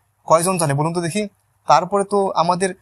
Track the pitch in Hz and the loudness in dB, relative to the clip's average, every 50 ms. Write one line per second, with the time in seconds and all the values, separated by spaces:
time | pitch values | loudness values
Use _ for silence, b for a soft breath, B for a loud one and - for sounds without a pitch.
0 | _ _ _ _ _ - 156 165 170 190 190 175 165 147 139 139 151 165 170 175 | _ _ _ _ _ 2 2 2 2 0 -2 0 0 0 0 0 -2 -2 -2 -4
1 | 170 160 156 208 214 196 - _ _ _ _ _ _ - 151 156 175 175 196 202 | -4 -4 -4 -6 -6 -6 -10 _ _ _ _ _ _ 4 4 4 4 2 -2 -2
2 | 196 196 202 202 196 190 - - 165 170 180 175 190 185 180 - | -2 -2 -2 -2 -2 0 0 0 0 0 0 0 -2 -4 -6 -10